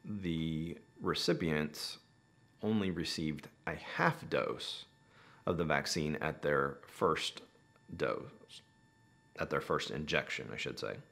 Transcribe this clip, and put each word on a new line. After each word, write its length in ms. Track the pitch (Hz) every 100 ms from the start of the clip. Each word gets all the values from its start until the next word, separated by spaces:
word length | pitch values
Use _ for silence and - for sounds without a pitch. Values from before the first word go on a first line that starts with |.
the 720 | - 104 90 82 80 78 82 - - -
recipients 960 | 92 78 - 170 82 76 76 - - - _ _ _ _ _ _
only 280 | 107 110 95
received 580 | 82 78 - 78 73 - - -
a 100 | 78 - -
half 320 | 170 156 80
dose 560 | 71 - - - - - _ _ - - - -
of 100 | 85
the 80 |
vaccine 520 | 80 71 - 87 76 76
at 220 | 78 73
their 340 | 73 71 69 - -
first 540 | - 92 76 - - - - _ - - -
dose, 640 | 64 - - - - - - _ _ _ - _ _ -
at 80 | 80
their 140 | 71
first 280 | - 76 -
injection, 600 | 71 73 76 - - 55
I 60 | 55
should 200 | - 60
say. 180 | 53 50 -